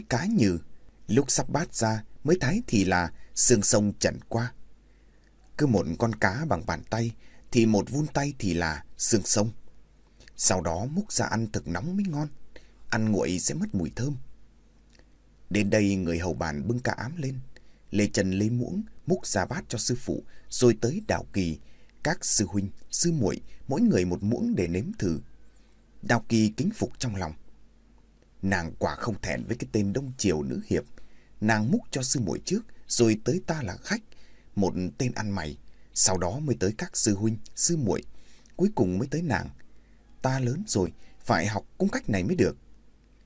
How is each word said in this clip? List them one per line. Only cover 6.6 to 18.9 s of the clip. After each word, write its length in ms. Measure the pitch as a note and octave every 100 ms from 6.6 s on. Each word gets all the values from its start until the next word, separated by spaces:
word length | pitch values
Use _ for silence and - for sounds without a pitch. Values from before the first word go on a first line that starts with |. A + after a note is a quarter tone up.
| -
bàn 180 | E2 -
tay, 220 | A2+ A#2 - - - -
thì 140 | A#2+ A2
một 240 | G#2 -
vun 180 | C3+ D3+
tay 260 | C#3+ C#3+ C#3+
thì 140 | G2+
là 300 | E2+ E2 D2+ - -
xương 280 | - A2 -
sông. 260 | G#2+ A2 - - - - - _ - - -
Sau 240 | - F#2
đó 240 | E2 E2 B2
múc 260 | E3+ G#3+
ra 140 | - -
ăn 220 | A2 A2
thực 160 | - -
nóng 300 | F2 D3 F#3+
mới 80 | G3
ngon, 180 | D3 D3+ - - - - - -
ăn 220 | A#2 A2
nguội 280 | G2 B1+ F2+
sẽ 140 | -
mất 220 | - G#3+ G2
mùi 160 | D2+ -
thơm. 200 | A#2+ B2 - - - - - _ _ - - _ _ - -
Đến 200 | G2 G2+
đây 260 | G#2+ G2+ G2
người 240 | E2+ E2+
hầu 140 | F2
bàn 340 | D#2 E2 D2 D#2
bưng 120 | B2
cá 120 | B2
ám 260 | - A2+ F3
lên. 220 | C3+ C3 - - - - -
Lê 160 | G2 G2+
Trần 240 | A2 F#2+
lấy 180 | F#2+ A2
muỗng 340 | A#2+ - F#3+ G#3+